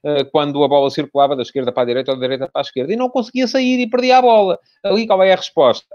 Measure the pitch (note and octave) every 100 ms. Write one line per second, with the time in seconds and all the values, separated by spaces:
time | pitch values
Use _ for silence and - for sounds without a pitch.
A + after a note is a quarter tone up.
0 | D3+ D3 C3+ D#3 D3 C#3+ C#3+ C#3+ C#3 D3
1 | C#3+ C#3+ C#3 C#3 A#2+ C#3 B2 C3 B2 B2
2 | C3 C3+ B2+ C3 C3 C#3+ C#3 C3 C3+ A3+
3 | B3+ B3+ A#3 B3 A#3+ C4+ B3+ B3+ B3 B3
4 | B3+ B3+ B3 A3 G3 E3 _ _ G3+ G3
5 | A3 F#3+ F#3+ F#3 - - C3 A2 _